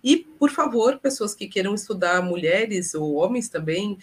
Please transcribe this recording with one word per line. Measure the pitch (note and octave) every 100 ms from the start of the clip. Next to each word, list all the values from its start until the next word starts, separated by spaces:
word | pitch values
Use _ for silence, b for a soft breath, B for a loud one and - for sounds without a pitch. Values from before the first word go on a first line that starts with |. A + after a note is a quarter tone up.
E, | B3+ E4 - -
por | C#4+
favor, | - D4 A#3 A3+ C#4
pessoas | C4+ C4+ G#3
que | - G3
queiram | G3+ G3
estudar, | G#3 - F#3+ F3 F3+
mulheres | F3+ F3 D#3 F#3+ A3+ F#3+ F3
ou | D#3 D3+
homens | D3 F#3+ B3 A3+
também, | D#3+ D#3 E3+ G#3 G3